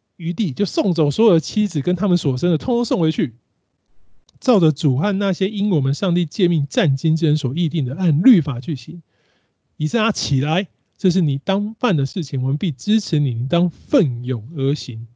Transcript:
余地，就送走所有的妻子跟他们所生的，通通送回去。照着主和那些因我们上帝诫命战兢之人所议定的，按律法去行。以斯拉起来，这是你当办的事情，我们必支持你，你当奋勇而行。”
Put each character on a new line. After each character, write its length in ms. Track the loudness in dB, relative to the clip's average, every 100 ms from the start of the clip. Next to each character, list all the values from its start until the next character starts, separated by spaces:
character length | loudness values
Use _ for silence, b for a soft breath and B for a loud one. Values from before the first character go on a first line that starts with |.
| _ _
余 160 | -6
地， 180 | -4 -4
就 140 | -2 -2
送 280 | 0 0
走 160 | 2 0
所 160 | 4 4
有 80 |
的 60 | 4
妻 280 | 2 -2 -2
子 140 | -2
跟 140 | -2 -2
他 120 | 0
们 80 | 0
所 220 | 0 -2
生 140 | 0
的， 80 | 0
通 160 | 0 -2
通 100 | 0
送 140 | 0
回 120 | 0
去。 220 | 0 -4 -6 _ _ _ _ _ -20 -20 -20 _ _
照 200 | 2 4
着 120 | 4
主 260 | 2 0 0
和 140 | 0
那 200 | 0 -2
些 160 | -2 -2
因 220 | -2 0
我 100 | 0
们 140 | 0 0
上 180 | 0
帝 140 | 0 0
诫 200 | 0 2
命 200 | 2 0
战 260 | 0 0 2
兢 200 | 0 2
之 80 | 2
人 120 | 0
所 180 | -2 -2
议 120 | -2
定 180 | -2 -4
的， 100 | -2
按 260 | 0 4
律 180 | 6 6
法 200 | 4 -6
去 160 | -6 -8
行。 260 | -10 -16 -18 _ _ _ _ _ _ _
以 100 | -2
斯 100 | 0
拉 140 | 0
起 300 | -2 -2 0
来， 260 | 0 -2 -2 _ _ _
这 140 | 0
是 120 | 2
你 180 | 0 -2
当 340 | -2 -2 -2 -2
办 180 | 0 0
的 80 | -2
事 180 | -4
情， 200 | -6 -4
我 60 | -2
们 80 | -2
必 120 | -4
支 300 | -4 0 0
持 180 | 0 0
你， 160 | 0
你 140 | -2 0
当 220 | 0 0
奋 520 | -2 0 2 2 -2
勇 240 | -6 -6 -6 -4
而 200 | -2 -2
行。” 320 | -6 -12 -14